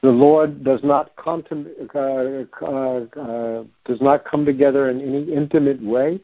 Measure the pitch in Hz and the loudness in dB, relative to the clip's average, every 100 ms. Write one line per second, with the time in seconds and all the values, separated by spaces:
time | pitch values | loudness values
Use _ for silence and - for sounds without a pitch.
0 | 135 120 143 156 156 143 135 127 143 143 | 4 6 6 6 2 -2 -2 0 2 0
1 | - - - 165 156 160 151 160 127 147 | 0 -10 -6 -6 -6 -10 -10 -14 -10 -6
2 | 135 135 131 135 123 - - 135 131 127 | -4 -2 -4 -6 -12 -12 -8 -4 -4 -4
3 | 117 147 127 117 117 113 110 _ - 120 | -8 -12 -10 -6 -6 -8 -10 _ -8 0
4 | 139 143 - 147 147 135 143 135 135 127 | 4 2 2 -2 0 4 4 4 0 -2
5 | 135 139 151 147 147 160 139 135 107 120 | -4 -4 -2 -2 0 2 0 -2 -2 0
6 | 143 185 | 0 -4